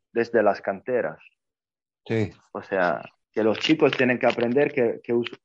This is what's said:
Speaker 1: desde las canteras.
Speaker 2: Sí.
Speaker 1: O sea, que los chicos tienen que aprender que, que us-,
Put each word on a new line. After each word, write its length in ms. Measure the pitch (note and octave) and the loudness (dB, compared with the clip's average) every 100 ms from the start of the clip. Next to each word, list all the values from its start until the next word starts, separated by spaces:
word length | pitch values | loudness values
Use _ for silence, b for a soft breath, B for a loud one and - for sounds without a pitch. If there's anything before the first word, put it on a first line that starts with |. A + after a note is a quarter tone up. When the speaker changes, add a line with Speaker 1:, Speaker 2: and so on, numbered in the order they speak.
| _ | _
Speaker 1:
desde 300 | A#2 A2+ A2+ | -4 0 2
las 180 | G#2 F#2+ | 2 0
canteras. 560 | - F#2+ B2+ B2 E2 - _ _ _ _ _ _ _ _ - | -4 -8 -4 -2 -2 -8 _ _ _ _ _ _ _ _ -6
Speaker 2:
Sí. 260 | A2+ F#2+ - _ | -2 -2 -6 _
Speaker 1:
O 80 | G2 | -14
sea, 400 | - F#2+ F2 B1 - _ _ | -4 0 0 -2 -8 _ _
que 100 | A2+ | -2
los 160 | A2 G#2 | 0 0
chicos 320 | - D#3 D3+ - | 0 2 2 2
tienen 220 | B2 A#2+ | 0 2
que 80 | B2 | 0
aprender 440 | A#2 A#2+ C3 D3 | 0 0 0 0
que, 280 | C#3+ A#2 - | 0 -2 -2
que 100 | - | -2
us-, 260 | A#2+ A#2 - | -2 -2 -10